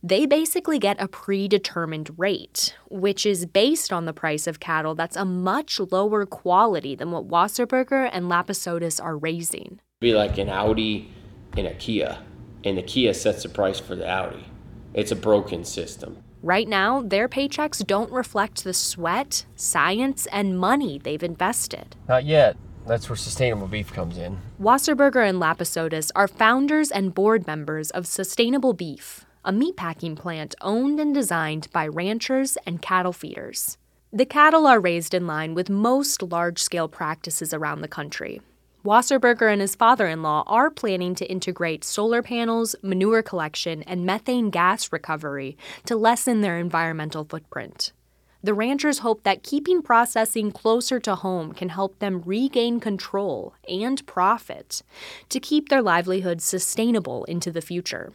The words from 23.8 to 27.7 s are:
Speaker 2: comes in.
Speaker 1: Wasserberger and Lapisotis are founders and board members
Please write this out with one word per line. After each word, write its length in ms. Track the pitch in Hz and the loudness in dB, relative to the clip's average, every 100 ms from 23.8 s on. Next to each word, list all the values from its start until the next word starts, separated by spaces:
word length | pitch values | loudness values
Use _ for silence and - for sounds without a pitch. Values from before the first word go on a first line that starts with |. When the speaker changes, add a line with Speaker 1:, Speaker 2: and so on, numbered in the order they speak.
| 98 | -6
Speaker 2:
comes 240 | - 85 87 | -6 -6 -6
in. 200 | 87 95 - - | -8 -10 -12 -2
Speaker 1:
Wasserberger 640 | 196 262 294 277 277 254 214 | 4 4 4 4 4 6 4
and 140 | 185 | 4
Lapisotis 720 | 160 165 170 - 165 160 156 - | 0 0 -2 -2 -2 -2 -4 2
are 100 | 196 | 2
founders 640 | - 220 254 285 302 294 | 4 4 6 4 2 2
and 240 | 202 190 180 | 0 -2 2
board 320 | 202 220 175 | 4 4 0
members 440 | 156 151 | -6 -4